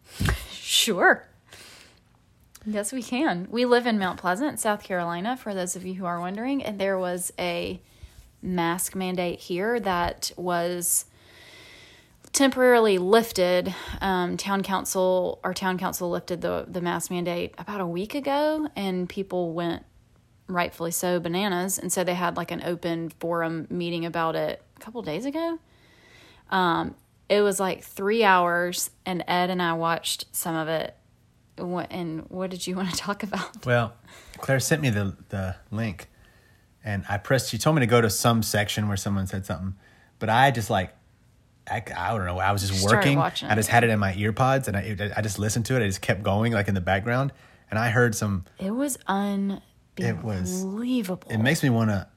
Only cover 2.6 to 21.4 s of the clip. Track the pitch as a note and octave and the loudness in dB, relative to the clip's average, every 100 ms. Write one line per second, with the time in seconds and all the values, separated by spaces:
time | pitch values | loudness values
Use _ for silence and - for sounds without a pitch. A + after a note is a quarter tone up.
2.6 | G#3+ G#3 G#3 C4 A3 B3+ D#4 F3 F#3 A#3 | -6 -4 -4 -6 -4 0 0 0 -2 0
3.6 | B3 A#3+ A#3+ G#3+ F#3 - F3+ F#3 D4 - | 4 4 4 2 0 0 0 0 -2 -2
4.6 | A3 G#3 - F3+ E3+ F3 G#3+ B3+ G#3+ F#3+ | -2 -2 -2 -2 -2 -2 -4 -6 -6 -4
5.6 | F3+ F3+ F#3 F#3 F3 F3 F3+ G3+ C4 C#4 | -4 -6 -8 -6 -6 -4 -6 -6 -4 -2
6.6 | - G3 G3 F#3 F3+ F3+ - - F3 F3 | -4 -2 0 0 0 -4 -6 -4 -4 -2
7.6 | F#3 F#3 - - - - - _ F#3 F3 | -6 -8 -14 -20 -20 -20 -20 _ -4 0
8.6 | E3+ F3 - F#3+ F#3 F#3 F3 - - F3+ | 0 0 -4 -4 -2 -2 -2 -6 -6 -2
9.6 | G#3+ A#3+ G3 F3 F3 - - - F3+ F3 | 0 0 0 0 0 -4 -8 -6 -2 0
10.6 | F3 F3 F3 - - _ - - - - | 0 -2 -2 -2 -2 _ -20 -20 -20 -20
11.6 | - - - - _ _ - - C4+ B3+ | -20 -20 -20 -20 _ _ -4 2 4 6
12.6 | B3+ A#3+ A3 F#3 F#3 A3+ A3+ F#3+ F3+ F3+ | 6 8 6 4 6 6 4 2 2 2
13.6 | F3+ F3+ - - F#3+ F3+ F3 F3 G3+ G3 | 0 -6 -10 -4 0 0 0 -2 -2 -2
14.6 | F#3+ F#3+ - F#3+ F#3 F#3 F3+ - F#3 F3+ | 0 -4 -2 0 2 2 0 -4 -6 -2
15.6 | F#3 F3+ F#3 - F3 F3 - F3 F3 F3 | -2 0 -2 -4 -4 -4 -4 -4 -2 -4
16.6 | - F3+ F3 E3+ - F3 F3 F3 F3 - | -4 -4 -2 -2 -4 -4 -2 -4 -6 -10
17.6 | F3 G#3 F3 F3 G#3+ C#4+ C4+ C#4+ D4+ D#4 | -10 -6 -4 -4 -4 -4 -2 0 0 0
18.6 | D4 G3+ F#3+ F3+ F3+ G3 G3 F3+ E3+ E3 | -4 -4 -2 -2 -4 -6 -4 -4 -2 -2
19.6 | E3+ - - _ _ _ _ _ - F3+ | -4 -4 -10 _ _ _ _ _ -6 -2
20.6 | F3 - E3+ - F3+ F3+ E3+ F3+ | -2 -4 -4 -2 0 0 0 0